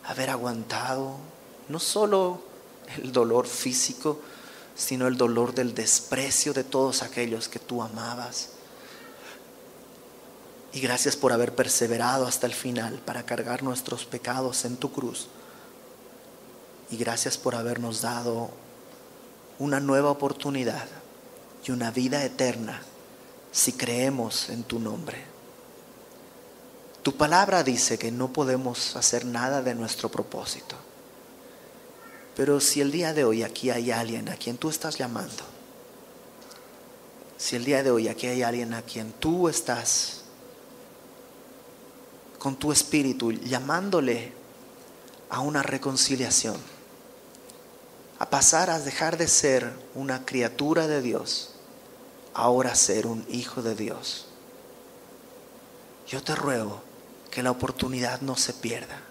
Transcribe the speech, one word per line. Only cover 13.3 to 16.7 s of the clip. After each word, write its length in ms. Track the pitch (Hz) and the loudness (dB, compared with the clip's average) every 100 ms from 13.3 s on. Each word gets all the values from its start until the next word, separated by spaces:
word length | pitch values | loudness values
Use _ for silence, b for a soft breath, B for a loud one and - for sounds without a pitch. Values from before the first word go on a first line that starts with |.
| 117 113 123 | -4 -2 -2
nuestros 420 | 135 123 - 120 - | -2 -4 -4 -6 -6
pecados 600 | 127 123 127 131 120 123 | -8 -4 0 0 0 -2
en 120 | 123 | -4
tu 140 | 143 | -4
cruz. 360 | 139 123 - - B B B B B - - - - - - - - - | -4 -4 -6 -12 B B B B B -20 -20 -20 -20 -20 -20 -20 -20 -20